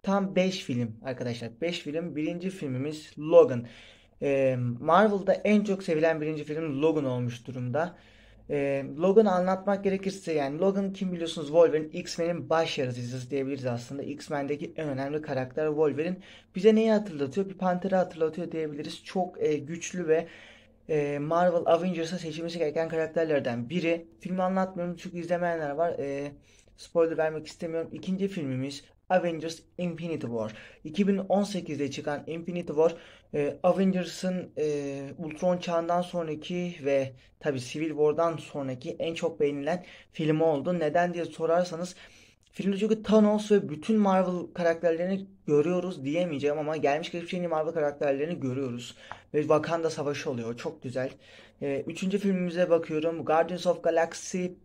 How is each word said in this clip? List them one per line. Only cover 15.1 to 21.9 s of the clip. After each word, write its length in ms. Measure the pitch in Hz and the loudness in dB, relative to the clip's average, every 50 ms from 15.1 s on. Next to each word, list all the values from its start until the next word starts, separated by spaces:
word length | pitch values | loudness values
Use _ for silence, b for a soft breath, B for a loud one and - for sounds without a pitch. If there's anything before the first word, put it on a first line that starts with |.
| 151 151 | -4 -6
karakter 440 | 151 151 139 131 131 127 - 156 156 | -4 -4 -4 -4 -4 -4 -2 -2 0
Wolverine. 500 | 156 151 147 156 151 127 139 160 175 185 180 B B B B B B _ | 0 2 2 2 2 2 0 -2 -4 -4 -6 B B B B B B _
Bize 200 | 185 180 220 220 | 4 6 6 6
neyi 180 | 220 220 220 | 8 4 4
hatırlatıyor? 560 | 214 202 214 202 160 143 143 135 - 196 190 190 | 4 2 0 -2 -4 -4 -4 -2 -2 -4 -4 -4
Bir 100 | - - | -4 -2
Panther'i 360 | 185 185 180 180 202 190 190 | 0 0 0 0 0 0 2
hatırlatıyor 580 | 185 175 175 - 160 160 156 156 180 170 - | 2 2 0 0 -2 -2 -2 0 -4 -8 -6
diyebiliriz. 520 | 165 160 160 151 147 143 160 170 - - - | -4 -6 -6 -6 -6 -8 -10 -10 -12 -12 -16
Çok, 380 | - - 190 180 - - - | -6 -4 -4 -4 -4 -4 -2
e, 140 | 151 156 151 | 0 0 0
güçlü 520 | 143 131 135 170 170 - - - 180 170 156 | 0 -4 -8 -10 -10 -8 -8 -6 -6 0 2
ve, 180 | 160 165 170 B B B B B B B B B _ _ _ - | 2 2 2 B B B B B B B B B _ _ _ -2
e, 300 | 160 147 147 143 143 143 | 0 0 0 0 -2 -4
Marvel 440 | 143 151 165 170 180 180 165 170 - | -2 0 2 4 4 4 4 2 4
Avengers'a 520 | - 170 165 175 185 | 4 4 4 4 -2